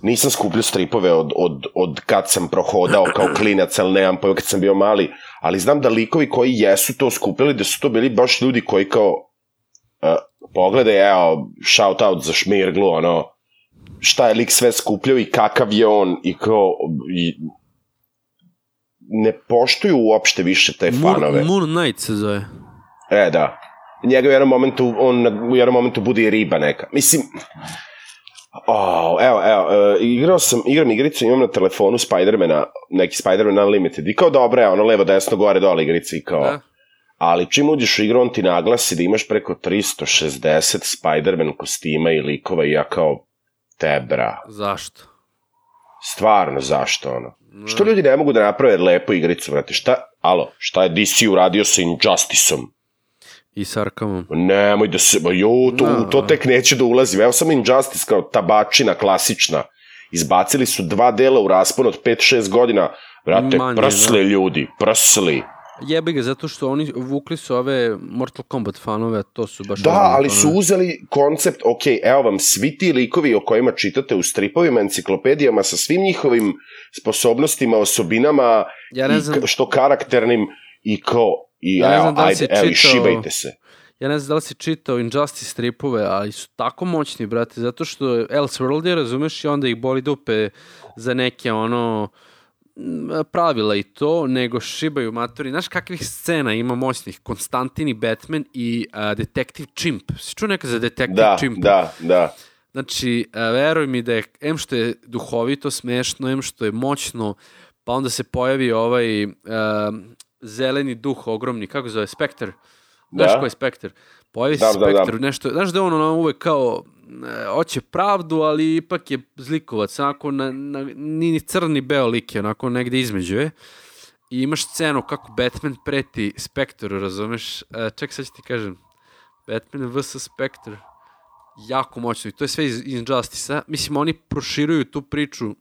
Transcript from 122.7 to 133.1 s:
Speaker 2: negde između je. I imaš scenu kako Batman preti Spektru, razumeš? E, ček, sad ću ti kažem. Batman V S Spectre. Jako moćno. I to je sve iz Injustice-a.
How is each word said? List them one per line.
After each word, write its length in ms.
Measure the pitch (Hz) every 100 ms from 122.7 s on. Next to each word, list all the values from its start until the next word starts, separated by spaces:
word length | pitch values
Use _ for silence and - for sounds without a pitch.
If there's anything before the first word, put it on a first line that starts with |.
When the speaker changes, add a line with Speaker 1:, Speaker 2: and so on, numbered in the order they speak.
Speaker 2:
negde 300 | 123 123 127
između 360 | 127 101 90 101
je. 140 | 151 - - - - - - _ _
I 120 | 127
imaš 220 | 131 151
scenu 380 | - - 160 139
kako 300 | - 143 -
Batman 440 | 110 127 - 151 127
preti 560 | - 139 135 - 101 -
Spektru, 600 | - - 135 _ 104 98
razumeš? 640 | 98 95 107 117 - -
E, 20 | - 110 113
ček, 220 | - 143
sad 140 | - 135
ću 60 |
ti 100 | _
kažem. 360 | - 123 104 90 _ _ _ _ _ _
Batman 420 | - 113 _ 139 127
V 160 | 131
S 140 | 135 135
Spectre. 580 | - - 135 - - 104 _ _ _ _ _ _ _ _
Jako 400 | 107 127 127 -
moćno. 280 | 120 113 110
I 40 |
to 120 | -
je 40 | 143
sve 160 | -
iz 180 | 151 117
Injustice-a. 800 | 123 127 113